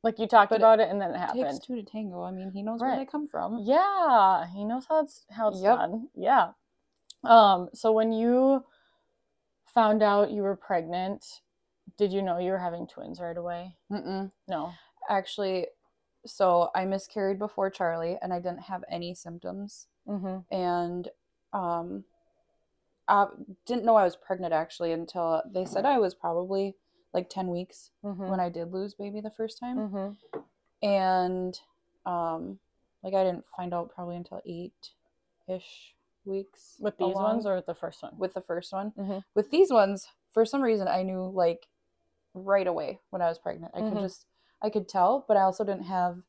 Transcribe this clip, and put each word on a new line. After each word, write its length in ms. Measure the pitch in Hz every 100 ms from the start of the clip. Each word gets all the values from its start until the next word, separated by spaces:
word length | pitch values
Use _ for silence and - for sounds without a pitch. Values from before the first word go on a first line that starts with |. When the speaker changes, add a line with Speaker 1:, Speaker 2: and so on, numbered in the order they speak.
Speaker 1:
Like, 140 | 226 220
you 80 | 220
talked 240 | 226 202
Speaker 2:
But 60 | 220
it 80 |
Speaker 1:
about 160 | 220 220
it 100 | 214
and 100 | 202
then 120 | 196
it 20 | -
Speaker 2:
takes 80 | 180
Speaker 1:
happened. 340 | 240 254 269
Speaker 2:
two 120 | - 247
to 80 |
tango. 400 | 202 220 208 175
I 80 | 180
mean, 180 | 185 190
he 120 | 190
knows 180 | 208 233
where 80 | 254
Speaker 1:
Right. 80 | 262
Speaker 2:
they 80 | 269
come 220 | 302 294
from. 320 | - 190 233
Speaker 1:
Yeah, 880 | 208 285 392 392 330 240 190 180 170
he 140 | 190 208
knows 220 | 247 262
how 120 | 311
it's, 220 | 294 - _
how 200 | 208 214
it's 120 | 190
Speaker 2:
Yep. 160 | 190 240
Speaker 1:
done. 320 | - 220 240 -
Yeah. 380 | 190 262 175 - _ _ _ _ _ -
Um, 460 | - 226 208 185 180 -
so 160 | 226
when 200 | 220 220
you 540 | 226 233 247 262 269 - _ _ _ _ _ _ _ _ _ _
found 340 | - 214 214
out 300 | 208 202 208
you 100 | 208
were 140 | 196 196
pregnant, 840 | - 180 160 175 185 202 - - _ _ _ _ - _
did 140 | 208
you 120 | 196
know 160 | 190 175
you 100 | 180
were 80 | 190
having 300 | 180 170 175
twins 320 | - - 175
right 160 | 170 170
away? 380 | 175 175 185 175 _
Speaker 2:
Mm-mm. 400 | 202 - 190 196 _ -
Speaker 1:
No. 260 | 170 160 175 _ _ -
Speaker 2:
Actually, 600 | 202 190 - 196 185 175 _ _ _ _ _ -
so 460 | - 190 175 170
I 120 | - 190
miscarried 520 | 196 - 220 196 196
before 320 | 208 - 196
Charlie, 480 | - 175 165 165 185
and 100 | 185
I 60 | 175
didn't 220 | 180 175
have 220 | - 185 -
any 240 | 170 175
symptoms. 720 | 180 170 170 180 190 202 - - _ -
Speaker 1:
Mm-hmm. 320 | 202 185 190 180
Speaker 2:
And, 540 | 190 180 175 175 175 175 - _ _ _
um, 500 | 202 180 170 175 196 196 _ _ _ _ _ _ _ _ _ -
I 200 | 202 202 - - 185 -
didn't 180 | 247 220
know 100 | 220
I 80 |
was 120 | 185 170
pregnant, 380 | - 190 175
actually, 380 | 160 160 - 170
until 500 | 165 165 185 165 160 -
they 200 | 185 185
said 200 | - 233
I 140 | 269
was 160 | 196 -
probably, 600 | 170 170 185 196 196 196 _ _ _
like, 160 | 180 180
ten 200 | - 185
weeks 420 | 175 180 - - _
Speaker 1:
Mm-hmm. 240 | 202 190 190
Speaker 2:
when 100 | 190
I 100 | 175
did 220 | 175 170
lose 220 | 185 202 196
baby 260 | 202 208
the 80 | 214
first 280 | 214 220 -
time. 180 | 247 254
Speaker 1:
Mm-hmm. 640 | 214 196 196 208 _ - - _ _ _ 208
Speaker 2:
And, 720 | 196 185 185 180 185 185 180 _ _ _ _ -
um, 540 | 175 165 165 175 196 _ _ _ _
like, 100 | 190
I 100 | 190
didn't 220 | 190 180 - -
find 180 | 180
out 180 | 175 170
probably 220 | - 175 175
until 260 | 175 180 -
eight-ish 1500 | 170 180 _ - _ _ _ _ _ - 185 - - - _ _ _ 196
weeks 500 | 196 196 _ - -
Speaker 1:
With 180 | 208 -
these 180 | 185 190
Speaker 2:
along. 80 | 214 226
Speaker 1:
ones 100 | 208
or 100 | 185
with 100 | 180
the 100 | 170
first 260 | 165 -
one? 100 | - 165
Speaker 2:
With 160 | 185
the 80 | 190
first 300 | 185 170 -
one. 180 | 190 208 214
Speaker 1:
Mm-hmm. 220 | 196 196 - -
Speaker 2:
With 140 | 208
these 200 | 311 381
ones, 360 | 240 196 196 - _ _
for 140 | - 220
some 160 | 277
reason, 260 | 254 220 185
I 160 | 185
knew, 200 | 185 185 185
like, 380 | 190 170 165 _ _ _ _ _ _ _
right 340 | 185 190 196 185
away 340 | 165 143 190 _
when 120 | 185
I 60 | 170
was 80 | 165
pregnant. 340 | 175 170 - -
I 40 |
could 80 | 220
Speaker 1:
Mm-hmm. 60 | 208
Speaker 2:
just, 240 | 196 - _ _ _ _
I 60 | 214
could 180 | 214 190
tell, 380 | 196 180 269 269
but 100 | 202
I 40 |
also 220 | 190 185 208
didn't 180 | 190 180
have 320 | 185 180 175